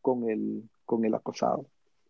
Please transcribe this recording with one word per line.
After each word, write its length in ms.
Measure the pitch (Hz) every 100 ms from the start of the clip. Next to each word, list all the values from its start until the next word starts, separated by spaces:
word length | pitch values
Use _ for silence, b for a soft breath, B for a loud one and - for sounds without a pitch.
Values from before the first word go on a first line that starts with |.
con 300 | - 127 117
el, 320 | 107 107 107 117 _ -
con 180 | 117
el 100 | 110
acosado? 520 | - - - - - 139 _ _ _ _